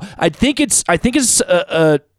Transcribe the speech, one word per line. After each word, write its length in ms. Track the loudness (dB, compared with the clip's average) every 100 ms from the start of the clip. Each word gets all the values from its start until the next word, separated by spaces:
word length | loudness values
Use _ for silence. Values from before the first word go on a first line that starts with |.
| -2 -2
I 100 | -2
think 300 | 0 -2 0
it's, 240 | -2 -2 0
I 80 | 0
think 180 | 0 0
it's, 240 | 0 -2
uh, 240 | 0 0 0
uh, 300 | 0 2 2 _